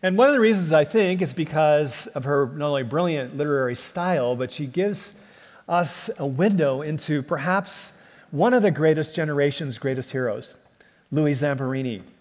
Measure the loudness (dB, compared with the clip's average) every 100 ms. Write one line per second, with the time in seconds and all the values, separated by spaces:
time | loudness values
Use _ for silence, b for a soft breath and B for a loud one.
0 | 0 4 4 6 4 4 4 4 4 2
1 | 2 2 -2 -2 -4 2 4 4 2 -4
2 | -8 -8 0 0 0 -2 -2 -2 -2 0
3 | 0 -2 -4 -4 0 0 0 -2 -8 -4
4 | -2 0 0 -2 -4 -6 -6 -2 -2 -2
5 | -10 -18 B B B B B -2 0 -4
6 | -8 -6 -4 0 2 4 2 0 -4 -6
7 | -2 -4 -2 -4 0 -2 -2 -10 -12 B
8 | B B B 0 2 4 2 4 2 2
9 | 0 -4 -2 2 0 0 -8 -6 -4 -4
10 | -6 -4 -2 -4 -8 -20 _ _ b b
11 | b 0 2 2 0 -2 -4 -4 -4 -6
12 | -12 _